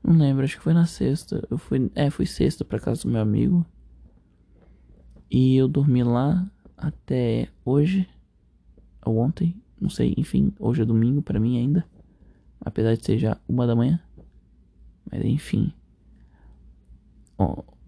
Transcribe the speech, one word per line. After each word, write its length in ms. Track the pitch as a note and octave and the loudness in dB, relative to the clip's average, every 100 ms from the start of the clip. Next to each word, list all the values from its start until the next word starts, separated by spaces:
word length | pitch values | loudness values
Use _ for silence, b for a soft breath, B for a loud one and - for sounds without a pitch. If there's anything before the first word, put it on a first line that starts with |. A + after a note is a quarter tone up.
Não 140 | - E3 | 4 4
lembro, 260 | C#3+ C3+ | 4 2
acho 140 | C3+ - | -2 -4
que 60 | |
foi 100 | - | 0
na 120 | E3 E3+ | 2 2
sexta. 600 | - B2+ D3+ - - - | 0 -2 -2 -4 -8 -6
Eu 80 | B2+ | -8
fui, 340 | - C3 B2+ - | -2 -2 -2 0
é, 140 | C#3+ | -2
fui 160 | - - | -2 -6
sexta 400 | - B2+ - - | 0 -2 -2 -8
pra 140 | A2 | -6
casa 240 | - A#2 | -4 -4
do 60 | A#2+ | -2
meu 120 | A#2 | -2
amigo. 440 | G#2+ G#2+ B2 F3 E3 - - - - _ _ _ _ b b b b b b - _ | 0 0 2 0 -2 -10 -20 -20 -20 _ _ _ _ b b b b b b -20 _
E 260 | B2+ C3 C3 | 2 4 4
eu 120 | C3 | 2
dormi 360 | C#3+ C#3+ B2 | 2 2 2
lá 460 | A#2+ A#2+ C#3 F3+ F#3+ _ - - | 2 2 2 0 -2 _ -20 -8
até 720 | D3+ - - B2+ A#2+ A2+ A#2 - | -8 -8 -4 -2 0 -2 -4 -8
hoje. 460 | - C#3 D#3 F#3+ F#3 - _ _ _ _ _ - - - - | 0 2 2 0 -4 -8 _ _ _ _ _ -20 -20 -10 -2
Ou 120 | A2+ | 0
ontem, 440 | B2 - E3+ F#3+ _ - | 0 0 -4 -4 _ -8
não 100 | - | -6
sei, 240 | - B2 - | -2 -2 0
enfim, 360 | D3+ - C3+ - | -2 0 0 -2
hoje 220 | A#2 A#2+ | -2 0
é 40 | A2+ | 0
domingo 360 | A2+ A#2 C#3+ | 2 2 0
pra 180 | - - | -2 -2
mim 180 | A2+ B2 | 0 0
ainda. 280 | B2 E3 - - b b b b b _ | 0 -2 -4 -18 b b b b b _
Apesar 360 | - - A2+ A2+ | -8 -2 0 0
de 100 | - | 0
ser 120 | A2 | 0
já 200 | A2 - - | 0 -2 -4
uma 180 | B2 A#2+ | -2 0
da 100 | A#2 | 2
manhã. 260 | B2 E3 - - - - _ _ _ _ - _ - | 2 0 -4 -20 -20 -20 _ _ _ _ -20 _ -12
Mas 140 | - | -4
enfim. 500 | - C#3+ - - - - _ _ _ b b b b b - - _ - _ - _ - | -2 -2 -2 -2 -2 -4 _ _ _ b b b b b -20 -20 _ -20 _ -20 _ -2
Ó, 260 | D2 - - _ | -2 -2 -14 _